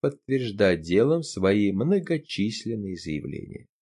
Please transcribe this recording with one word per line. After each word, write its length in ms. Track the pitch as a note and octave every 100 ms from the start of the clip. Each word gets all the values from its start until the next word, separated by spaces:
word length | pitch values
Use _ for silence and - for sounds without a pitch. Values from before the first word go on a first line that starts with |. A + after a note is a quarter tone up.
подтверждать 800 | C#3+ - - C3+ A#2+ G2+ G2 E2+
делом 420 | D#2+ F#2+ C3 E3
свои 480 | D#3 G2 F#2+ G2+ G2+
многочисленные 1300 | G2 C#3+ G3 E3 E3 - - G#2 - A2+ A2+ G2 F2
заявления. 720 | E2+ D2+ C#2 C#2+ - - - _